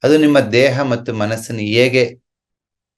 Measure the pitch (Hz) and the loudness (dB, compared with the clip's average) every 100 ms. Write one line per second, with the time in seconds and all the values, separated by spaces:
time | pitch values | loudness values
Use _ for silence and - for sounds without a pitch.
0 | 135 156 151 143 107 120 135 127 135 120 | 2 2 4 2 2 2 2 0 -4 -4
1 | 123 110 104 110 - 117 104 113 127 127 | -6 -6 -4 -6 -8 -8 -2 2 2 2
2 | 117 - _ _ _ _ _ _ _ | -2 -6 _ _ _ _ _ _ _